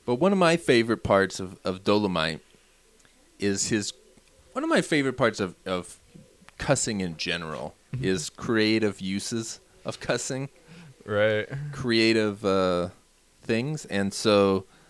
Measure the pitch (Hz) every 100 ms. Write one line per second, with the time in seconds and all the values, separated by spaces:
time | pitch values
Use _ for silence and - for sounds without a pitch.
0 | - 123 180 196 170 170 - 123 113 107
1 | - 101 95 - 92 98 98 92 101 104
2 | 101 87 78 78 - _ _ _ _ _
3 | _ _ _ - 101 98 - 113 98 -
4 | - - _ _ _ 247 320 294 170 156
5 | 135 127 120 104 95 - - 92 87 -
6 | _ - - _ - - - 139 - 104
7 | 92 80 87 85 82 71 65 - _ 127
8 | 110 92 76 - - 113 107 110 107 95
9 | 95 98 - 117 110 - _ - - -
10 | - 123 - 131 135 - - 165 165 127
11 | - 104 107 107 - 135 147 135 131 113
12 | 113 113 107 101 104 95 92 87 87 -
13 | _ _ _ _ - 113 135 156 - 101
14 | 98 - 113 104 98 95 - -